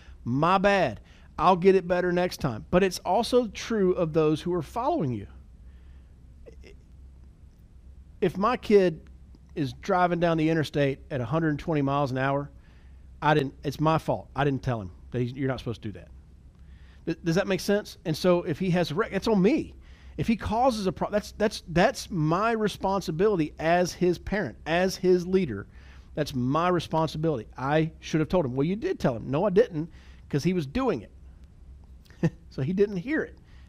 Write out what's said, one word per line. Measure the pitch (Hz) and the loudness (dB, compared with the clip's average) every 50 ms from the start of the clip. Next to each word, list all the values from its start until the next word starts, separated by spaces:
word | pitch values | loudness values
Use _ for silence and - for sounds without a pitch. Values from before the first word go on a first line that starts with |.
| - - - - | -20 -20 -18 -12
My | - 120 123 139 156 170 190 196 | -6 -4 -2 0 2 2 2 4
bad. | 185 202 202 190 165 127 101 - - - - - - - - - | 4 4 4 2 2 0 -2 -6 -16 -20 -20 -20 -20 -14 -6 0
I'll | 151 180 190 | 2 2 4
get | 175 180 190 190 | 4 6 6 6
it | 190 175 170 | 4 4 0
better | 180 180 180 180 | 0 0 0 0
next | 175 180 180 131 - | 0 0 0 -2 -2
time." | - - 139 110 107 - - | -2 -4 -4 -4 -4 -4 0
But | - 180 196 | 2 2 2
it's | 185 180 - | 2 -2 -4
also | - 175 185 233 220 - 247 247 254 202 | -4 -2 0 0 0 2 2 2 2 0
true | - - - - 226 214 190 180 | -6 -10 -6 -4 0 2 2 2
of | 180 185 170 160 | 2 0 0 0
those | 151 165 156 151 156 151 | 2 2 2 2 2 0
who | - 175 | -2 -4
are | 175 175 | -4 -4
following | 139 - - 233 247 294 349 294 170 131 | -4 -6 -6 -4 -2 0 0 0 -2 -2
you. | 120 101 95 - - - - - - - - - - - - - - - - - - - - - - - - - - - - - - - - - - - - - - - - - - - - - - - - - - - - - - - - - - - | -4 -6 -8 -12 -18 -20 -20 -20 -20 -20 -20 -20 -20 -20 -20 -20 -20 -20 -20 -20 -20 -20 -20 -20 -20 -20 -20 -20 -20 -20 -20 -20 -20 -20 -20 -20 -20 -20 -20 -20 -20 -20 -20 -20 -20 -20 -20 -20 -20 -20 -20 -20 -20 -20 -20 -20 -20 -20 -20 -20 -8 -4
If | 202 175 - | -4 -2 -2
my | 185 202 233 254 | 0 -2 0 -2
kid | - - - 208 202 185 175 160 - - - - - - - - - - - - | -2 2 6 6 6 6 6 0 -2 -12 -20 -20 -20 -20 -20 -20 -20 -20 -12 -8
is | 180 143 127 | -6 -6 -6
driving | 123 - - - 190 180 180 175 175 170 | -6 -8 -4 0 2 2 2 2 2 2
down | 175 170 165 | 0 2 2
the | 160 156 160 | 2 2 2
interstate | 165 165 139 - - 147 143 135 135 - - - | 2 0 0 -2 0 0 0 0 -2 -4 -8 -8
at | 156 123 | -6 -6
a | 120 | -4
hundred | 110 151 165 165 156 147 139 | -2 -2 0 0 0 -2 -2
twenty | - 180 160 147 | -2 -2 -2 0
miles | 139 139 139 143 147 127 | 0 0 0 0 0 -2
an | 127 131 | -2 -2
hour, | 131 139 139 143 143 143 - - - - - - - - - - - - - - | 0 0 0 -2 -4 -6 -14 -20 -20 -20 -20 -20 -20 -20 -20 -20 -20 -20 -10 -2
I | - 147 156 | 2 2 4
didn't, | 151 139 139 - - - | 4 2 -2 -6 -8 -8
it's | 151 127 - | -6 -2 0
my | 147 156 160 156 | 2 2 2 2
fault. | - - 127 95 98 - - | 0 -2 -4 -4 -4 -8 -4
I | 131 143 | -2 0
didn't | 147 139 127 | 0 0 -2
tell | - 131 120 110 | -2 -4 -4 -4
him | 98 87 - - - - | -6 -10 -14 -16 -14 -8
that | - 123 | -4 -4
he's, | 127 120 | -4 -4
you're | 131 131 135 131 | -4 -4 -4 -4
not | 131 113 | -4 -4
supposed | - 123 110 - | -6 -8 -8 -8
to | - 107 | -10 -12
do | 90 90 | -12 -12
that. | - - - - - - - - - - - - - - - - - - - - - | -18 -20 -20 -20 -20 -20 -20 -20 -20 -20 -20 -20 -20 -20 -20 -20 -20 -20 -20 -12 -6
Th-, | 165 165 - - | -6 -6 -4 -2
does | 165 165 | 0 0
that | 196 190 196 | 0 2 0
make | 190 - | -2 -2
sense? | - - 202 208 208 - - - - | 0 0 0 0 0 -4 -14 -10 -6
And | 175 156 | -4 -4
so | - - 185 175 175 | 0 2 2 4 2
if | - - 143 - | 2 -2 -4 -2
he | 185 190 | 0 0
has | 170 180 170 - | 2 0 0 0
a | 143 | -2
wreck, | 185 220 - | -2 -2 -2
it's | - 233 - | -2 -4 0
on | 240 214 190 | 2 4 4
me. | 175 220 320 277 - - - - - - - - - - - | 4 4 4 2 -2 -4 -12 -20 -20 -20 -20 -20 -20 -14 -8
If | - 147 | -6 -2
he | - 233 | -2 -2
causes | 190 - 185 208 233 254 277 226 214 190 | -2 -2 -4 0 2 2 2 2 0 -2
a | 185 | -4
pro-, | 185 - 180 - | -4 -4 -4 -2
that's, | 190 208 - - | -2 -4 -4 -4
that's, | - - 208 214 - - - - | -6 -2 -2 -2 -2 -4 -8 -2
that's | 156 170 190 262 - - - - | 2 4 4 2 2 -2 -8 -6
my | 208 160 151 156 165 185 214 233 | -2 0 0 2 2 2 2 0
responsibility | 233 220 214 196 - - - 190 196 196 - - 160 156 196 220 208 170 151 147 - - | 0 0 0 -2 -4 -2 -2 -2 -2 -2 -2 -4 -2 2 2 2 2 2 0 -2 -4 -4
as | 151 165 175 180 180 170 | 0 2 2 2 2 0
his | - - 175 180 170 | -2 0 0 0 0
parent, | - - - 196 214 175 113 101 - - | 0 -4 -4 -4 -4 -4 -4 -8 -10 -6
as | 147 165 175 185 190 185 | -2 0 0 0 0 -2
his | - - 180 185 180 170 | 0 2 4 4 4 2
leader. | 185 190 190 185 131 104 98 - - - - - - - - - - - | 2 0 2 2 0 -4 -6 -10 -12 -16 -20 -20 -20 -20 -20 -20 -10 -6
That's | 156 147 - 139 | -6 -4 -4 -2
my | 123 123 131 143 160 170 180 | -2 0 0 0 2 2 2
responsibility. | 180 170 - - 165 160 160 151 - 156 156 165 147 113 107 - - - | 2 0 -2 -2 -2 -2 -2 -2 -2 -2 -2 -2 -2 -2 -6 -10 -12 -8
I | 127 139 151 160 160 160 - - | -4 0 2 2 2 0 -4 -10
should | - - - 156 | -10 -4 -2 0
have | 156 - | 0 2
told | 185 185 151 | 0 0 0
him. | 120 123 | 0 0
"Well, | 135 139 | 0 0
you | 170 190 | 0 0
did | 226 311 381 359 - | -2 -4 -6 -4 -2
tell | - 151 117 | -2 -2 -2
him." | 107 - 127 | -2 -4 -2
"No, | 131 156 202 | 0 0 2
I | 208 | 2
didn't, | 180 202 - - 175 151 165 - - - - - - - - - | 4 4 4 4 2 -6 -6 -6 -10 -18 -20 -20 -20 -20 -10 -4
'cause | - 143 | -2 0
he | 143 175 185 | 0 2 0
was | 180 151 | 0 -2
doing | 131 - 254 269 240 175 113 | -2 -2 -2 0 0 0 -2
it." | 95 - - - - - - - - - - - - - - - - - - - - - - - | -4 -12 -18 -20 -20 -20 -20 -20 -20 -20 -20 -20 -20 -20 -20 -20 -20 -20 -20 -20 -20 -20 -8 -2
<laughs> | 170 160 - - - - | -2 -2 -2 -4 -20 -14
So | - - | -8 -6
he | 131 147 | -4 -2
didn't | 190 196 202 214 202 | 2 2 2 2 0
hear | 175 165 262 311 294 - | -4 -6 -2 -2 -2 -2
it. | - - - - - - - - | -4 -8 -20 -20 -20 -20 -20 -20